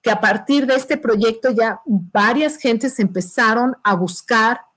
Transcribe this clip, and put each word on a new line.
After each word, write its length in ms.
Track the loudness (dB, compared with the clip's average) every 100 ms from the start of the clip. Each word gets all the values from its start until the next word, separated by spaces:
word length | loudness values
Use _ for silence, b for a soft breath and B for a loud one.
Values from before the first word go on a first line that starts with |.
que 100 | 0
a 80 | 0
partir 480 | 0 0 0 0 2
de 80 | 0
este 220 | 0 -4
proyecto 520 | 0 0 0 0 -2
ya 320 | 0 0 -2 -2
varias 720 | -2 0 0 2 2 0 0
gentes 420 | -2 0 -2 0
empezaron 760 | -2 -2 -4 0 2 2 0 -2
a 120 | -2 0
buscar 680 | 0 -4 0 2 2 0 -10